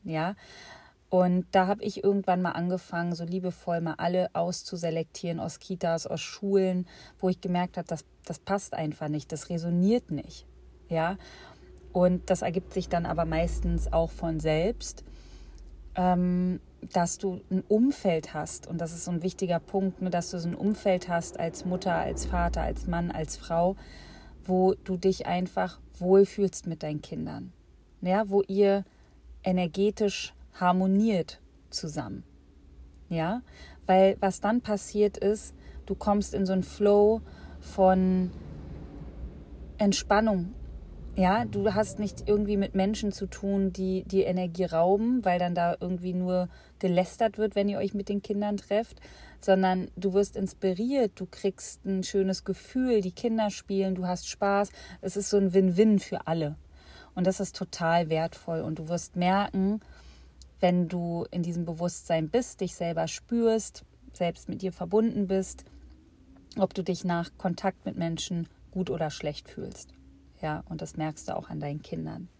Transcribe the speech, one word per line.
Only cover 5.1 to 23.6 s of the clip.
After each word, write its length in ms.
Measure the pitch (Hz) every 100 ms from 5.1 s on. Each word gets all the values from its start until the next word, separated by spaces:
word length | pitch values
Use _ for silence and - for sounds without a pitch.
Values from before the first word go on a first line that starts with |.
| - 170 165
aus 200 | 175 -
Kitas, 480 | - 185 170 165 -
aus 140 | 160
Schulen, 640 | - - 202 196 190 180 180 - - -
wo 100 | 185
ich 100 | 180
gemerkt 380 | 185 175 180 -
hab, 80 | 170
das, 180 | 160 - _ -
das 140 | 160
passt 340 | - 196 -
einfach 360 | - 156 147 151
nicht, 220 | 151 -
das 180 | 156 -
resoniert 580 | 170 170 175 185 240 -
nicht. 380 | 147 - - - - - - -
Ja, 280 | 165 165 190 - - - - - - -
und 400 | - 180 180 -
das 100 | 180
ergibt 320 | - 175 -
sich 160 | - 180
dann 160 | 175 170
aber 200 | 160 160
meistens 680 | 160 170 - 175 170 -
auch 160 | 165 165
von 300 | - 170 160
selbst, 640 | 156 156 180 240 - - - - - - - - - - - -
ähm, 640 | 180 180 180 180 180 180 - - -
dass 260 | 185 170 -
du 240 | 196 180 -
ein 120 | 185 -
Umfeld 680 | 214 254 285 196 165 151
hast. 340 | 156 160 - -
Und 120 | 165
das 120 | 165
ist 120 | 165 -
so 60 |
ein 100 | 175
wichtiger 380 | 180 - 185 170
Punkt, 420 | - 196 190 180
ne, 80 | 185
dass 220 | 175 170
du 80 | 180
so 100 | 170
ein 60 | 170
Umfeld 520 | 196 214 - 185 180
hast 320 | 170 170 -
als 260 | 170 160 180
Mutter, 280 | 180 185
als 320 | 165 - - -
Vater, 380 | 175 175 170
als 240 | 160 160 -
Mann, 240 | 170 175
als 260 | - 156 -
Frau, 380 | - 165